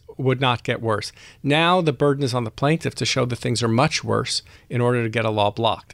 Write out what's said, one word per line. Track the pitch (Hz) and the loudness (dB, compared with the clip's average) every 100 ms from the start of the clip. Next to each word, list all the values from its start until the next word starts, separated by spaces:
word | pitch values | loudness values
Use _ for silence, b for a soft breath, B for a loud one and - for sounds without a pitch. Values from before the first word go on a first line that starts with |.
| - - | -14 -4
would | 131 127 | 0 2
not | 131 120 | 2 0
get | - 117 | -2 -4
worse. | 113 101 - B B B | -2 -2 -4 B B B
Now | 135 147 170 185 | 0 2 4 4
the | 160 | 2
burden | 131 143 139 | 2 2 2
is | 139 | 0
on | 123 110 | -2 -4
the | |
plaintiff | - 139 165 127 - | -2 0 0 -2 -4
to | 113 | -2
show | - 123 | 0 -2
that | 120 | -2
things | 127 113 | -2 -2
are | 117 | 0
much | 113 151 - | 2 2 0
worse | 113 110 113 - b b b | -2 -2 -2 -6 b b b
in | 120 | -2
order | 123 123 | 0 0
to | 113 | 0
get | 113 110 | -2 0
a | |
law | 107 101 | 2 0
blocked. | 104 113 - - | 2 0 -2 -8